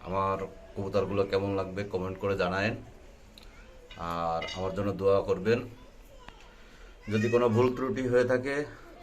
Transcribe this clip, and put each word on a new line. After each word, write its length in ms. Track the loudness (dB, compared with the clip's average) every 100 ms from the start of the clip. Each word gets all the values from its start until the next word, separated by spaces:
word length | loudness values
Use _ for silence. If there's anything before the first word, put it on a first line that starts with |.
আমার 340 | -4 -2 0 -2 -6 -12 -16 -8
কবুতরগুলো 480 | -2 0 0 0
কেমন 320 | 0 0 0 -2
লাগবে 280 | -4 -6
কমেন্ট 360 | -6 -4 -4 -4
করে 180 | -2 0
জানায়েন, 380 | 0 0 -2 -4 -12 -20 -20 -20 -20 -20 -20 -20 -20 -20 -20 -12
আর 440 | -6 -4 -2 -2 -4 -6
আমার 200 | -4 -2
জন্য 160 | -2
দোয়া 300 | 2 4 4
করবেন। 480 | 4 0 2 0 0 -14 -20 -20 -20 -20 -20 -20 -20 -20 -20 -20 -20 -18 -2
যদি 180 | 0 4
কোনো 200 | 4 4
ভুল 260 | 6 4 2
ত্রুটি 320 | -4 -2 2
হয়ে 160 | 2
থাকে 420 | 4 2 0 -4 -6 -10 -20 -6